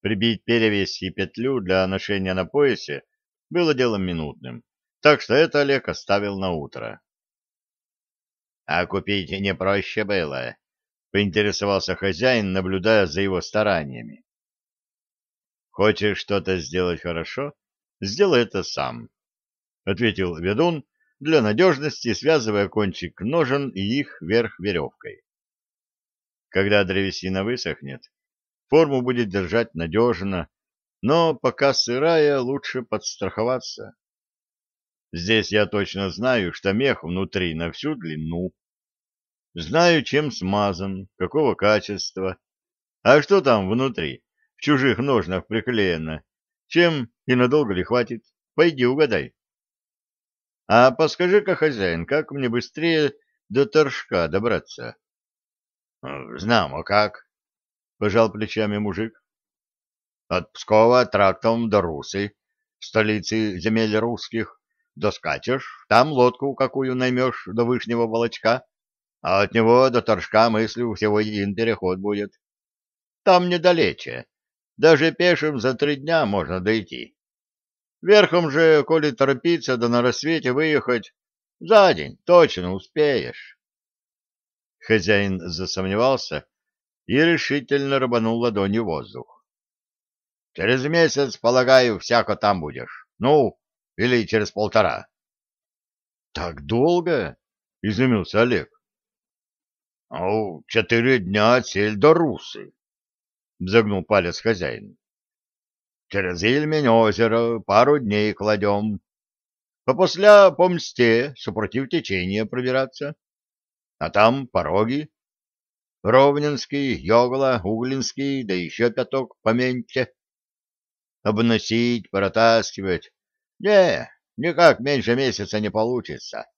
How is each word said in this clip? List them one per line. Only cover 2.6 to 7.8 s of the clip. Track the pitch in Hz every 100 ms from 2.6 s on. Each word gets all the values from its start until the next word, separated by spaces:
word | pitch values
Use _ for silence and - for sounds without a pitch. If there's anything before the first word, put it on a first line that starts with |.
| 139 110 - 69 _ _ _ _ _
было | 165 170
делом | 131 127 104
минутным, | 92 82 76 - 64 120 _ _ _ _
так | 151 143
что | -
это | 131 165 147
Олег | 139 135 -
оставил | 95 - 101 101 98
на | 95
утро. | 85 69 - 57 - _ _ _ _ _ _ _ _